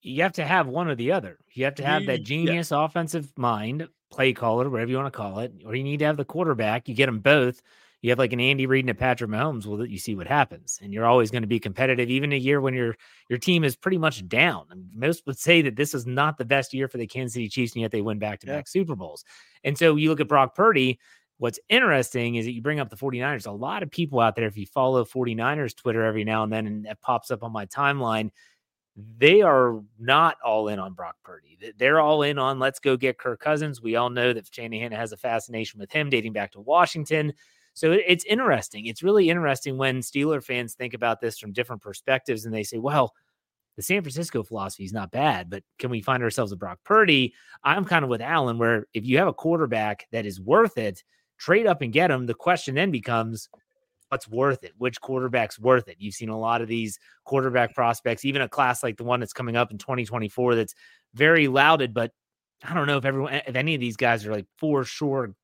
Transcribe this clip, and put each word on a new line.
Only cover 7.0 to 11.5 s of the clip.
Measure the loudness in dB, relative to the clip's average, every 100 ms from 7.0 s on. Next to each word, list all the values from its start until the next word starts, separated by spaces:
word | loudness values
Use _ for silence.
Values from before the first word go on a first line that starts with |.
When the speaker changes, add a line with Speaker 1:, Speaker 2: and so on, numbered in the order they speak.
| 0
Speaker 1:
'em | 2
both. | 4 6 4 -2 _ _ _ _
You | 0
have, | 2
like, | 2
an | 2
Andy | 2 2 2
Reid | 2
and | 0
a |
Patrick | 0 0 0 -2
Mahomes, | -2 -2 -4 -8
well, | -8
you | -8 -8
see | -8
what | -8 -2
happens. | 0 0 -4 -12 -12
And | -8
you're | 0 4
always | 6 4
gonna | 0
be | -2